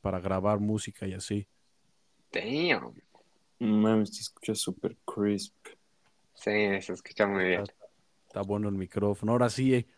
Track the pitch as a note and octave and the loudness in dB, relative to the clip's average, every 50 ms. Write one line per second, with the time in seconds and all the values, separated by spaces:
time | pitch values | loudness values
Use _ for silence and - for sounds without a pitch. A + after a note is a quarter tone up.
0 | - G2+ F#2+ F2+ F2+ F#2+ F#2+ F#2 F#2 G#2 G#2+ G#2 G#2 G#2 G#2+ G#2+ - - - - | -2 -2 -2 -2 -2 0 0 2 2 2 2 2 0 0 -2 -2 -4 -8 -10 -8
1 | G2 F#2+ F#2 G2 - - G#2 G#2 G2 _ _ _ _ _ _ _ _ _ _ _ | -8 -8 -8 -8 -6 -4 -4 -4 -4 _ _ _ _ _ _ _ _ _ _ _
2 | _ _ _ _ _ _ - - - A2 B3 D3+ - F3 C3+ F2 B1 A#1+ - - | _ _ _ _ _ _ -6 -6 -4 -2 -2 0 2 2 2 0 0 -10 -16 -18
3 | _ _ _ - _ _ _ _ _ _ _ _ A#2 G#2+ G#2+ G#2+ G#2+ A2 A2+ A2 | _ _ _ -20 _ _ _ _ _ _ _ _ 0 2 4 4 6 6 6 4
4 | G#2 G2 - - - - _ - - - - - - - - - - - - _ | 2 0 -4 -12 -12 -12 _ -10 -6 -6 -4 -4 -4 -6 -6 -6 -6 -8 -8 _
5 | _ - - G#2+ G#2 G#2 G#2 G2 - - _ _ _ - - _ _ _ _ _ | _ -10 -4 0 0 0 0 0 -4 -10 _ _ _ -20 -20 _ _ _ _ _
6 | _ _ _ _ _ _ _ - - A2 G#2 G#2+ G#2 G2+ G2 G2 F#2+ - F2+ - | _ _ _ _ _ _ _ -6 -4 0 2 2 2 2 0 -2 -4 -8 -10 -10
7 | _ - - - G#2+ G2+ G2+ F#2+ F#2 F#2 F2+ F2 G2+ G2 _ _ - - _ _ | _ -18 0 0 0 2 2 2 2 2 2 0 -2 -6 _ _ -20 -20 _ _
8 | _ _ _ _ _ _ - G2+ G2+ G2 G#2 G#2 G#2+ G#2 G2 F#2+ F#2 F2+ - G#2 | _ _ _ _ _ _ -8 -6 -4 -2 -2 -2 -2 -2 -2 -4 -6 -4 -2 0
9 | G2+ G#2 G2+ - - A2 A#2 A#2+ B2 A#2+ - - C3 C3 C3 B2 A#2+ _ _ | 0 0 0 0 0 0 4 4 4 2 2 2 2 4 4 4 2 _ _